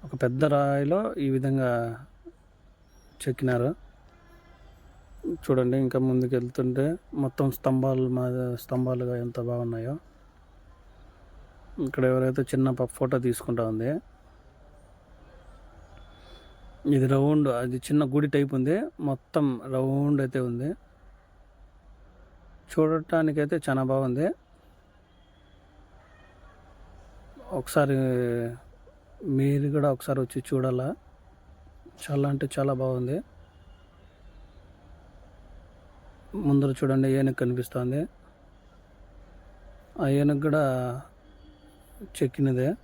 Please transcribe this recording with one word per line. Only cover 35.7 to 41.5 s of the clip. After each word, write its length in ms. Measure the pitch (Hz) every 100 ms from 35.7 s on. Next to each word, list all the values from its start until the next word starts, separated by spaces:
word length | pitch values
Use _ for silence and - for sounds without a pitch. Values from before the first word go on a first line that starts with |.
| - - - - - - 202 143
ముందర 240 | 139 139 131
చూడండి 300 | 139 131 135 131
ఏనుగు 200 | 135 127
కనిపిస్తోంది, 580 | 123 123 120 131 123 135 165 - - - - - - - - - - - - - - - - - - -
ఆ 60 | 143 139
ఏనుగు 220 | 143 147 151
కూడా 180 | 151 139 127 123 123 - - - - -